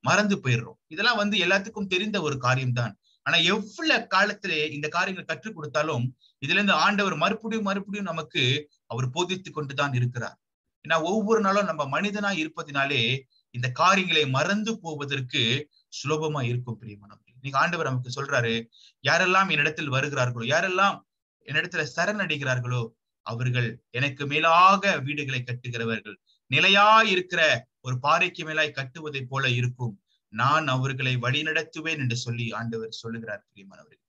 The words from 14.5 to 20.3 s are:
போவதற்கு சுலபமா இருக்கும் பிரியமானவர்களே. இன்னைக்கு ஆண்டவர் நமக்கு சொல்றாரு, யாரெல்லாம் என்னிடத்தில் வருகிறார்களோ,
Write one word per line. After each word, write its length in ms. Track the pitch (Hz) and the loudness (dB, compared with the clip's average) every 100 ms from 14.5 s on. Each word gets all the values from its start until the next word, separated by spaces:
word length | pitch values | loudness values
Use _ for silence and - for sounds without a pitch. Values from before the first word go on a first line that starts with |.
| 208 214 226 | 0 -2 -4
போவதற்கு 640 | 160 151 139 135 127 143 117 135 147 _ _ | -6 -6 -4 -4 -4 -2 0 0 -4 _ _
சுலபமா 480 | - 139 151 156 151 | -10 -2 -2 0 -2
இருக்கும் 360 | 123 123 123 107 | -2 -4 -6 -12
பிரியமானவர்களே. 420 | 113 101 - - _ _ | -12 -16 -20 -20 _ _
இன்னைக்கு 260 | 139 139 | -4 0
ஆண்டவர் 280 | 165 170 147 | 0 0 -2
நமக்கு 220 | 127 120 | -2 -4
சொல்றாரு, 420 | 135 139 139 117 113 117 _ - _ | -6 0 0 2 0 -4 _ -20 _
யாரெல்லாம் 460 | 135 165 180 190 190 | 2 4 4 4 4
என்னிடத்தில் 400 | 151 147 151 151 131 | 2 0 0 -2 0
வருகிறார்களோ, 500 | 143 139 123 | 0 0 0